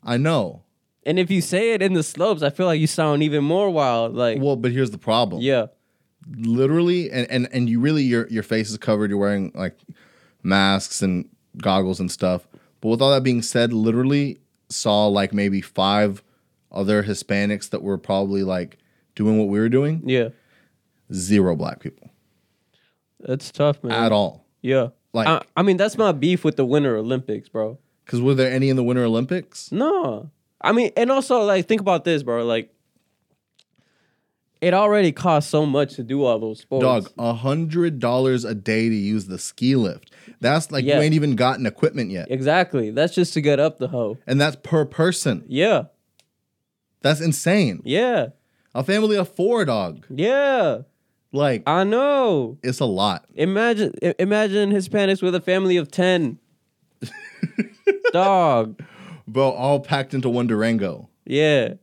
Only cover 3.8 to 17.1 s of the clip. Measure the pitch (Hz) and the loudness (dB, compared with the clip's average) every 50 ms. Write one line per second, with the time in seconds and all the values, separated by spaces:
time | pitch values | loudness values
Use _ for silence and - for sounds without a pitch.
3.8 | 143 131 120 117 113 113 120 120 123 120 113 139 135 143 139 120 117 123 120 131 | 0 2 2 0 -2 -2 -2 0 0 0 0 0 0 0 -2 0 -2 -2 0 0
4.8 | 135 117 104 95 _ - 110 117 123 101 87 - 120 135 139 123 110 113 _ _ | -2 -2 -4 -8 _ 0 2 2 2 0 -2 -4 -2 0 0 0 0 -4 _ _
5.8 | _ _ _ _ _ _ _ _ - - - 120 113 113 113 120 131 135 151 165 | _ _ _ _ _ _ _ _ -20 -18 -14 -8 -2 -2 0 2 2 2 2 2
6.8 | 175 175 175 180 170 - - 127 120 - - 127 123 120 - 127 123 117 113 117 | 2 2 0 0 -2 -4 -4 -4 -4 -2 -2 -2 -2 -2 0 -2 0 2 2 2
7.8 | 120 147 156 151 139 127 120 117 113 - 113 110 104 - 113 113 110 104 107 107 | 2 2 2 2 2 2 2 0 0 -2 -4 -6 -4 0 -2 -2 -2 -2 -6 -8
8.8 | - - 110 104 107 104 101 101 101 101 104 101 95 90 - - 95 90 - _ | -2 0 0 2 2 0 0 0 0 0 0 -2 -4 -6 -6 -8 -8 -8 -8 _
9.8 | _ _ - _ _ _ _ _ _ _ _ _ _ 90 95 98 98 98 98 98 | _ _ -20 _ _ _ _ _ _ _ _ _ _ 2 2 4 4 4 2 0
10.8 | 95 - - - 101 95 92 90 78 - _ _ _ _ _ - - 104 92 95 | -2 -4 -6 -2 -2 0 0 -2 -4 -8 _ _ _ _ _ -6 -2 0 2 2
11.8 | 95 92 95 - 95 90 - - - 92 90 90 - _ _ - _ _ _ _ | 0 0 -2 -4 -4 -6 -4 -2 -2 -2 -2 -2 -6 _ _ -20 _ _ _ _
12.8 | - 110 113 117 135 139 143 135 127 123 123 120 117 - - 123 117 120 120 113 | -2 -2 0 2 4 4 4 2 2 0 0 0 -2 -2 0 0 0 2 0 0
13.8 | 110 113 113 120 127 135 143 143 143 139 - - _ _ _ _ _ _ - - | 0 2 2 2 0 2 2 0 0 -2 -6 -10 _ _ _ _ _ _ -10 -4
14.8 | - 117 104 104 104 107 101 101 98 95 - 101 101 101 98 98 92 - _ - | -2 0 2 4 4 2 2 2 0 0 0 -2 0 0 -2 -2 -6 -6 _ -2
15.8 | 95 98 101 104 104 104 98 101 _ _ _ _ _ _ _ _ _ _ - - | 0 2 2 2 2 0 -2 -6 _ _ _ _ _ _ _ _ _ _ -8 -6
16.8 | 98 95 104 104 101 104 | -2 0 0 0 0 -2